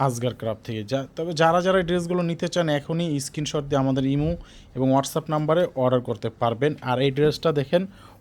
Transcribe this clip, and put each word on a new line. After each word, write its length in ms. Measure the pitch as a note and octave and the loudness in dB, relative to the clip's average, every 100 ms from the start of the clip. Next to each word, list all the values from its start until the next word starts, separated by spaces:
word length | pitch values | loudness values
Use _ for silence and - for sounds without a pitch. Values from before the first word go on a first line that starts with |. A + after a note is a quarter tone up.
| C3+ | -2
আজগার 280 | A#2+ B2 - | 0 -4 -4
ক্রাফট 220 | A2 G#2+ - | -6 -6 -8
থেকে। 160 | A2 G#2 | -8 -4
যা-, 180 | C3 C3 - | -6 -6 -8
তবে 160 | E3 D#3 | -6 2
যারা 160 | E3 F3 | 4 4
যারা 140 | F3+ F#3+ | 2 2
এই 40 | E3+ | 2
ড্রেসগুলো 340 | F3+ E3+ F3+ E3+ | -2 -2 -2 -2
নিতে 180 | E3 E3+ | -2 -2
চান 120 | F3+ E3 C#3+ | -2 0 -2
এখনই 300 | - E3 E3+ C#3+ C#3 | -2 -4 -2 -2 -4
স্ক্রিনশট 380 | D#3 C#3+ D3+ C#3 | -6 -4 -4 -2
দিয়ে 140 | C#3 | 0
আমাদের 200 | C3+ C3 C3+ | 2 2 0
ইমো 180 | C#3+ D#3 F3 - - - B2 | 0 0 -4 -8 -20 -14 -2
এবং 100 | C3 | 2
WhatsApp 320 | C3+ C3+ D#3+ D#3 | 2 2 -4 -2
নাম্বারে 280 | D3+ D#3 E3 E3+ C3 | -2 2 2 2 2
অর্ডার 180 | B2+ B2+ B2 | 2 2 0
করতে 200 | A2+ A#2 - | -6 -6 -2
পারবেন। 320 | A#2 A2+ D3 D3 B2+ | -2 2 0 -2 -2
আর 60 | B2 | 0
এই 60 | C#3 C3+ | 0 2
ড্রেসটা 340 | D3+ C#3+ E3 D3 | 2 2 0 0
দেখেন 240 | C3+ F3+ F#3+ - - - | 0 0 0 -8 -20 -6